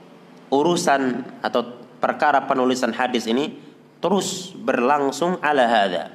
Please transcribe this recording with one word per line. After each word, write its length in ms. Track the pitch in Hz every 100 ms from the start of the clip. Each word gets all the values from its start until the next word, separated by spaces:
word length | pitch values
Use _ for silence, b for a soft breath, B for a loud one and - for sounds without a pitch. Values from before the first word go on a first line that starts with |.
| - - - - -
Urusan 800 | 135 165 170 156 139 131 120 - -
atau 320 | 110 123 113 - - -
perkara 480 | 123 120 151 135 131
penulisan 480 | 135 127 127 120 113
hadis 320 | 127 117 113
ini 280 | 120 156 B B B - _
terus 480 | 170 196 - - -
berlangsung 880 | - 120 123 120 147 139 - 175 180
ala 260 | 147 139 117
hadha, 460 | 113 98 85 78